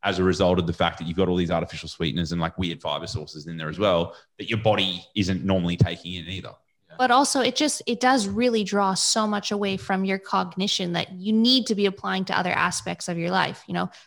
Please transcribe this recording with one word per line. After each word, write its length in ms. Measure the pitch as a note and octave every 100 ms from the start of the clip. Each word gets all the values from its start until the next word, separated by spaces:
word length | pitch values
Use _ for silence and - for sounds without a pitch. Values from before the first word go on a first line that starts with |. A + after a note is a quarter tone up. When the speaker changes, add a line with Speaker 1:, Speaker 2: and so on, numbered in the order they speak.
Speaker 1:
as 160 | G2+ F#2
a 60 |
result 340 | F#2 E2 F#2 F2+
of 80 | E2+
the 60 |
fact 260 | E2+ E2+ -
that 80 | E2
you've 80 | F2
got 120 | F2+
all 80 | F2+
these 140 | E2+
artificial 380 | E2+ E2 - -
sweeteners 440 | - E2 E2 D#2+
and, 80 | E2+
like, 160 | E2 -
weird 220 | F2+ D#2
fiber 260 | - D2 E2+
sources 400 | - D2+ D#2 D2+
in 100 | E2
there 120 | D#2+
as 100 | D#2
well 360 | G2+ F#2 E3+ - _ _
that 100 | G#2
your 100 | A2+
body 460 | A2 G2+ F#2+ F2+ - -
isn't 280 | F#2 F#2
normally 320 | F#2+ F#2+ E2+ F2
taking 380 | E2+ F2 F2
in 140 | F#2 D#2+
either. 220 | E2 - - _ _ _
Speaker 2:
Yeah. 60 | D#3+
Speaker 3:
But 120 | B3+
also 300 | A#3+ C#4+ C#4+
it 160 | A#3+ B3+
just, 260 | D4+ - -
it 120 | A#3+
does 280 | B3+ C4+ G3
really 340 | G3 B3 A3+
draw 320 | G3 G3+ G3
so 320 | F#3+ - A3+ G#3+
much 240 | G#3 -
away 260 | G3+ G3+ F#3+
from 280 | - F#3+
your 140 | F#3+ F#3+
cognition 760 | G3 F#3+ F3+ E3+ G3+ - F3+
that 200 | E3+ -
you 200 | F#3 F#3+
need 340 | A3 A#3 C4 B3
to 80 |
be 120 | G3+ G3+
applying 380 | F#3+ G3 F#3+ F#3
to 120 | -
other 140 | F3+
aspects 560 | - F3 - - F3 -
of 100 | E3+
your 120 | E3+
life. 340 | F3+ D#3 - -
You 80 |
know, 160 | F3 F3+ -